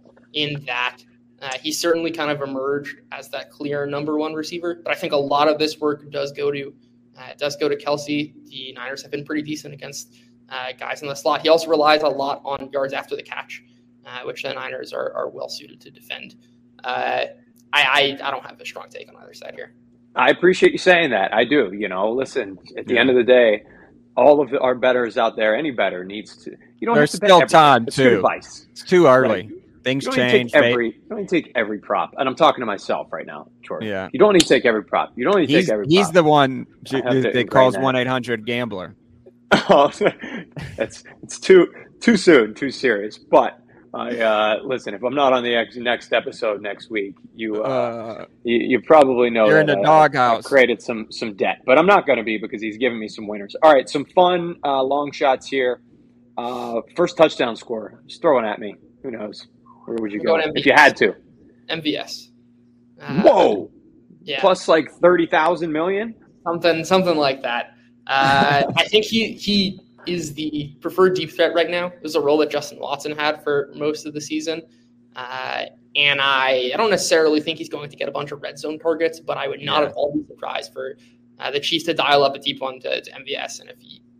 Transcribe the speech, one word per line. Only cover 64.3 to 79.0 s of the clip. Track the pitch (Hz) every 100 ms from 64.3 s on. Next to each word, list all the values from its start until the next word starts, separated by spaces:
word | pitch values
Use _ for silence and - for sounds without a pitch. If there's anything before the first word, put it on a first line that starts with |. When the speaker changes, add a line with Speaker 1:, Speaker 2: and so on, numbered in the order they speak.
| 135
Speaker 2:
Plus, | 185 185 -
like, | 165 135
thirty | - 170 180 165
thousand | 175 156 170 170
million? | 151 170 196 226 226 _ _
Speaker 1:
Something, | 170 170 170 160
something | 165 185 180 160
like | 143 135
that. | 123 120 - _ _ _ -
Uh, | 135 135 139 139 143 139
Speaker 3:
<laughs> | 131
Speaker 1:
I | 170
think | 214
he, | 208 226 214
he | - - 208 185 - _ _ -
is | 175 151
the | 143 156 151 147 -
preferred | 170 165 185
deep | 185 160
threat | - 165
right | 170 165
now. | 175 175
It | 175
was | 156
a | 156
role | 143 151
that | 151
Justin | 147 - 135
Watson | 131 139 151 151
had | 151 151
for | - 143 139
most | 147 147 151
of | 156
the | 147
season. | 147 156 156 160 160 _ _ _ _ 127
Uh, | 123 131 131 127 - - _ 143
and | 143 139
I, | 139 135 131 131 123
I | 147
don't | 220
necessarily | 180 - 175 160 151
think | 156 160
he's | 165
going | 151 147
to | -
get | 143
a |
bunch | 143 147
of | 143
red | 143 143
zone | 151 156
targets, | 160 160